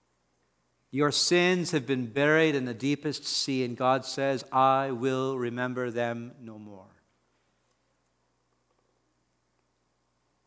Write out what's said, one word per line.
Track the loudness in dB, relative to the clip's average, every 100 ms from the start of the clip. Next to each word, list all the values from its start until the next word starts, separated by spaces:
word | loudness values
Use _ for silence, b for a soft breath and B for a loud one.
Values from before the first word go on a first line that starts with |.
| _ _ _ _ _ _ _ _ _
Your | 0 2
sins | 2 4 4 4 2 2
have | -2 0
been | -2 -2
buried | 2 4 6 4
in | 2 -2
the |
deepest | -4 -2 -2 -4 -6
sea, | -6 -4 -2 -2
and | -2
God | 0 2 2
says, | -2 -4 -2 -2 -2
"I | 2 4 4 0
will | -2 -2 0 -2 -2
remember | -4 -4 -4 -4 -4
them | -2 -4 -4 -10 -16
no | -18 -18
more." | -18 -20 -20 _ _ _ _ _ _ _ _ _ _ _ _ _ _ _ _ _ _ _ _ _ _ _ _ _ _ _ _ _ _ _ _ _ _ _